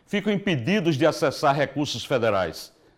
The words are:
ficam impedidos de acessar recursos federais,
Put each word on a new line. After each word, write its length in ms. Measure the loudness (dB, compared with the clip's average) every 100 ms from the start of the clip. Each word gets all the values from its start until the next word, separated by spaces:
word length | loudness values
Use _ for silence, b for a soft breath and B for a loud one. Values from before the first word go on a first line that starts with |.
| -6
ficam 260 | -4 0
impedidos 640 | -2 0 -2 0 0 2 2
de 80 |
acessar 500 | 2 2 0 0 0
recursos 500 | 2 0 -2 -4 -4
federais, 720 | -2 0 2 2 0 -4 -16 b b